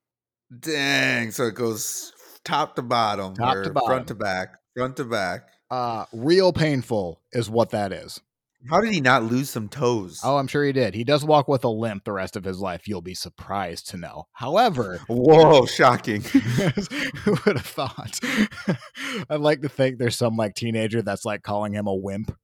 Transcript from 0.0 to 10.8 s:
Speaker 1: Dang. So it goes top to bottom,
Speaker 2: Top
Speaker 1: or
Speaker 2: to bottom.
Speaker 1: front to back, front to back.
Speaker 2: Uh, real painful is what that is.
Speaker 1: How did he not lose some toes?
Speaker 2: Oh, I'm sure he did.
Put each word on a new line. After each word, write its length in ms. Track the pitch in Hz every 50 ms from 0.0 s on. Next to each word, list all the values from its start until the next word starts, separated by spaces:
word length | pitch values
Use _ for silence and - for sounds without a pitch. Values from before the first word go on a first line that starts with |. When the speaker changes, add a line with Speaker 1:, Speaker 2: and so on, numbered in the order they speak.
| _ _ _ _ _ _ _ _ _ - 127 120
Speaker 1:
Dang. 680 | - 160 156 143 139 139 139 135 135 131 127 123 117 110
So 140 | 101 - 123
it 100 | 113 95
goes 580 | 120 120 113 110 104 - - - - - - - _ - - - - -
top 320 | - 165 143 151 - -
to 60 | -
bottom, 520 | 127 120 123 117 113 104 104 98 98 95 95
Speaker 2:
Top 220 | 107 120 127 127
Speaker 1:
or 80 | 98 98
Speaker 2:
to 60 | 95
bottom. 180 | - - - -
Speaker 1:
front 200 | 131 131 123 -
to 60 | 117
back, 420 | 101 107 98 92 92 95 - _ _ _ _ -
front 200 | 123 127 131 131
to 80 | - 135
back. 440 | 113 117 104 95 87 92 120 - _ _ _ _ -
Speaker 2:
Uh, 340 | 123 123 120 120 113 107 95 -
real 400 | - 113 120 156 175 190 190 180
painful 720 | 147 - 160 156 143 127 117 - 120 104 92 85 82 _ _ _
is 160 | - 123 113 107
what 220 | 110 117 110 -
that 220 | 113 107 101 95
is. 280 | 90 80 80 - - - _ _ _ _ _ _ _ _ 123 123
Speaker 1:
How 100 | 160 190
did 140 | 220 226 208
he 60 | 160
not 220 | 131 127 131 127 113
lose 260 | 113 123 131 143 -
some 180 | - 123 107 101
toes? 520 | - 143 123 120 123 107 95 85 80 - -
Speaker 2:
Oh, 140 | 127 143 143
I'm 80 | 135
sure 180 | - - 147 147
he 80 | 139
did. 220 | 131 135